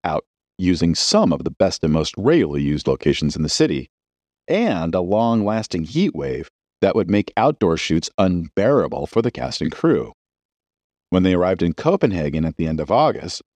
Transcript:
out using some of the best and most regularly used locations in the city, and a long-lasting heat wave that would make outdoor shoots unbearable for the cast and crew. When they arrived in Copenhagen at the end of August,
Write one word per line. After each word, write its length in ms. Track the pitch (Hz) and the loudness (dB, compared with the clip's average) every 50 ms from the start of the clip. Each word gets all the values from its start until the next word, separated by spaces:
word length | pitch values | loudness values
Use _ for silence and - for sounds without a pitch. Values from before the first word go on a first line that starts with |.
| - | -4
out 200 | 85 78 73 - _ _ _ _ _ _ - | -4 -4 -4 -6 _ _ _ _ _ _ -2
using 360 | 92 90 87 80 85 85 80 | 2 2 2 2 2 0 0
some 380 | - - - - 214 202 92 | 0 0 2 2 2 2 2
of 120 | 76 69 - | 0 -2 -4
the 60 | - | -4
best 320 | - - 95 92 - - | -2 0 0 0 0 -2
and 100 | - 78 | -2 0
most 220 | 78 80 78 - - | 0 0 0 -2 -4
regularly 460 | 95 101 139 175 151 95 73 71 71 | -2 0 2 4 2 2 0 0 -2
used 240 | 71 71 73 71 - | -2 0 -2 0 0
locations 480 | 69 67 - - 73 69 - 76 73 - | 0 -2 0 2 0 0 2 0 -2 -2
in 80 | - | -2
the 60 | 78 73 | -4 -2
city, 420 | - - 156 165 190 65 - - _ _ _ _ _ _ _ _ _ _ - | 0 2 2 2 0 -4 -6 -10 _ _ _ _ _ _ _ _ _ _ -6
and 480 | - 170 214 240 196 101 82 82 85 92 | -2 -2 0 0 0 0 -2 -2 -2 0
a 60 | 92 | -2
long-lasting 840 | 87 90 104 110 117 117 117 110 101 104 110 110 107 - 98 85 80 | 0 0 2 2 2 2 2 0 0 0 -2 -2 -4 -4 -6 -6 -4
heat 300 | 80 127 170 202 - - | -2 -2 0 0 0 -2
wave 340 | 71 69 65 64 69 - - _ _ _ _ _ - | -4 -6 -6 -6 -6 -8 -12 _ _ _ _ _ 0
that 140 | 98 98 - | 0 2 2
would 160 | 110 90 85 | 2 0 2
make 220 | 101 104 98 - - | 2 0 0 0 0
outdoor 400 | 107 120 151 151 - 101 85 82 | 2 2 2 2 2 0 0 0
shoots 340 | 82 - - 80 82 - - - - | 0 0 0 0 0 -2 -2 -2 0
unbearable 880 | 95 92 90 87 80 76 - 95 101 127 143 117 78 - 120 - 73 | 2 2 2 0 -2 -4 -2 0 2 2 2 2 0 0 -4 -6 -6
for 160 | - - 113 | -2 -2 0
the 80 | 117 120 | 0 0
cast 300 | - - - - - - | -2 -4 -6 -6 -6 -4
and 120 | 78 80 | -6 -6
crew. 400 | - - - 170 123 73 - - - _ _ _ _ _ _ _ _ _ _ _ _ _ _ _ _ _ _ - | -4 0 0 2 2 2 -2 -6 -12 _ _ _ _ _ _ _ _ _ _ _ _ _ _ _ _ _ _ -2
When 140 | 90 92 92 | 0 2 4
they 100 | 92 92 | 4 4
arrived 280 | 87 90 92 95 - | 2 2 2 0 0
in 100 | 87 85 | 0 -2
Copenhagen 720 | - - - 160 196 - - 117 98 82 76 71 76 78 80 | -2 0 0 0 0 2 0 0 0 -2 -4 -2 -2 -2 -2
at 120 | 80 - | -2 -2
the 100 | - 82 | -4 -4
end 120 | 80 80 78 | -4 -2 -4
of 120 | 76 - | -2 0
August, 520 | 110 131 156 139 - - - 90 - - - _ _ | 0 2 2 0 -2 -4 -8 -10 -12 -12 -16 _ _